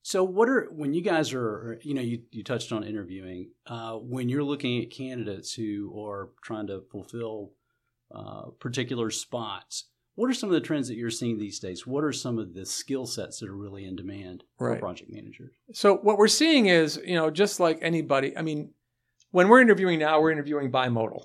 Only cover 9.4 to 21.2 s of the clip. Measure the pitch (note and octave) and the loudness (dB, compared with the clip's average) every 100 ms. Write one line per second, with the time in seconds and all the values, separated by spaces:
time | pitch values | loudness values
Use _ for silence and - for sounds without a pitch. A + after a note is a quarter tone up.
9.4 | A2 F#2 _ - - _ _ - B3 A#3+ | -8 -10 _ -14 -14 _ _ -4 -2 0
10.4 | G#3 E3+ - D3+ B2 A2+ A#2 A2+ A#2+ G#2+ | 0 0 2 -4 -2 -4 -6 -2 -2 -2
11.4 | G#2 - F#2+ F2+ - C#3 D3+ A#2+ B2+ A#2 | -6 -8 -10 -10 -4 -2 -2 -2 -4 -4
12.4 | F#2+ F2 F#2 - - C3+ B2 - F2 - | -6 -10 -10 -10 -4 -6 -4 -8 -8 -10
13.4 | G#2 G2 G2+ G2 F#2+ F#2 F#2 G2+ F#2 F2+ | -12 -10 -12 -12 -10 -10 -10 -12 -14 -16
14.4 | _ _ A#2+ A2+ F#2+ F2+ - G#2+ G#2 - | _ _ -4 -4 -6 -10 -14 -18 -18 -20
15.4 | B2 _ _ - - F#3+ G#3 G#3 G#3+ - | -20 _ _ 2 4 6 4 6 6 6
16.4 | D#4+ D4 G3+ E3+ D#3 - F#3 F3 D#3+ D#3 | 6 6 8 6 4 -2 -2 0 2 2
17.4 | G3+ - E3+ D#3+ E3 E3 C#3+ C3+ C3+ - | 0 4 2 2 0 0 2 2 2 -4
18.4 | D#3+ D3+ D3+ _ _ _ _ _ _ F3+ | -4 -4 -8 _ _ _ _ _ _ 4
19.4 | F#3 B3 A#3+ F#3 F#3 E3 D3+ D#3 D#3+ D#3 | 10 10 10 6 4 2 4 6 4 2
20.4 | C#3+ D3 C3+ B2+ B2+ A#2 A2 - | -2 -2 0 0 2 0 0 -4